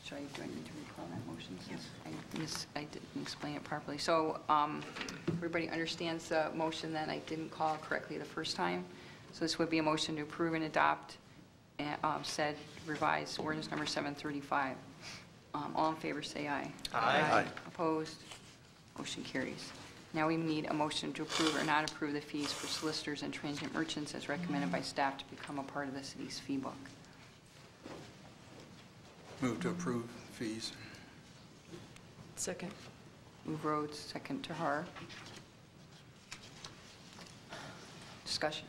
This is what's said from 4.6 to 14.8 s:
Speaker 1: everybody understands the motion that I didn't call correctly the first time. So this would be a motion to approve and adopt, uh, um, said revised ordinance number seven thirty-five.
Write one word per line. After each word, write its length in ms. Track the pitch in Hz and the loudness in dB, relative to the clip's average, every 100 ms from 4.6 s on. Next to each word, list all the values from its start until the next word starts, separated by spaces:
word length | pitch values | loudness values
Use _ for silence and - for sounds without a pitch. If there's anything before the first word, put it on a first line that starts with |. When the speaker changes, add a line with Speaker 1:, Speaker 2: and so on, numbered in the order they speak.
| 151 147 151 - - - - | 8 2 -4 -4 -4 -2 0
Speaker 1:
everybody 380 | 165 170 170 160 | 0 2 2 2
understands 640 | 160 160 - 170 165 - | 2 0 0 0 0 4
the 220 | 160 151 | 4 4
motion 400 | 160 160 156 160 | 4 2 2 -2
that 160 | 156 156 | 0 0
I 100 | 151 | -2
didn't 240 | - 160 156 | -2 -2 -2
call 280 | - 156 156 | 2 4 4
correctly 420 | - 156 - 151 | 2 0 0 -4
the 60 | |
first 300 | 147 - 160 | -2 -2 -2
time. 300 | - 175 180 185 - - - - | 2 2 2 -2 -10 -14 -14 -14
So 60 | - | 0
this 180 | 165 - | 2 4
would 140 | 160 | 6
be 80 | 160 | 6
a 40 | |
motion 320 | 151 156 - 156 | 6 6 2 0
to 40 | |
approve 320 | 151 - 165 | -2 2 4
and 120 | 160 | 4
adopt, 520 | 156 151 151 151 - - - - - - - - | 4 8 8 6 -2 -14 -16 -18 -20 -20 -12 -4
uh, 160 | 147 147 | -2 2
um, 200 | 156 147 | 2 2
said 320 | 143 - 151 147 - - | 0 2 2 2 -8 -10
revised 540 | - 147 151 156 147 - | -4 4 6 4 2 0
ordinance 320 | 151 156 156 | 0 0 0
number 160 | 151 151 | 0 2
seven 260 | 151 147 | 2 0
thirty-five. 640 | 143 151 143 139 139 135 127 | -2 -2 -2 2 2 2 -2